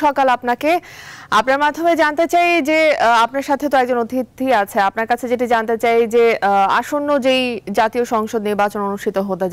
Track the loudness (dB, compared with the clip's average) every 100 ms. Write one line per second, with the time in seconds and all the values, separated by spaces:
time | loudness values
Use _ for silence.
0 | 0 2 2 0 -2 -2 0 0 -4 -20
1 | -20 -16 -2 0 2 0 0 0 0 2
2 | 2 0 0 2 2 2 2 2 2 2
3 | 2 2 2 -2 -4 -2 0 0 2 0
4 | -2 -4 -6 -4 0 0 0 0 0 0
5 | -2 -2 -2 -2 0 0 0 0 2 2
6 | 2 4 4 2 2 2 2 0 -2 -4
7 | 0 0 2 0 0 -6 -4 -2 0 0
8 | -2 -2 -2 -4 -4 -2 -4 -4 -6 -4
9 | -4 -4 -4 -4 -2